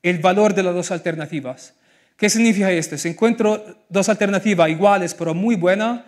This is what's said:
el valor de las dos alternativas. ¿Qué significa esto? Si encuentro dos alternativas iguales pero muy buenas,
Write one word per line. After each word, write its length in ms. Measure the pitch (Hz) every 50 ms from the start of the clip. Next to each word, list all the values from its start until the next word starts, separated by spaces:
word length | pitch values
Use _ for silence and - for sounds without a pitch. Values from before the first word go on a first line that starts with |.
el 160 | - 175 180 165
valor 360 | 156 185 - 202 214 214 196
de 80 | 190
las 120 | 185 180 175
dos 160 | 180 170 -
alternativas. 840 | 190 165 - 185 160 160 151 151 165 147 131 127 127 - - - _ _ _ _ _ _ _ _ _
¿Qué 120 | _ 208 208
significa 420 | 202 220 233 226 208 196 196 190
esto? 260 | 180 165 156 - 151 147
Si 100 | - 170
encuentro 560 | 165 - 226 233 233 233 220 214 214 208 214 - - _ _ _
dos 200 | 170 196 190 226
alternativas 600 | 214 208 214 196 196 185 196 220 202 175 165 160
iguales 460 | 160 160 196 202 202 196 175 165 -
pero 200 | - 170 165 160
muy 220 | 175 196 233 233
buenas, 460 | 185 170 180 190 202 214 233 240 240 -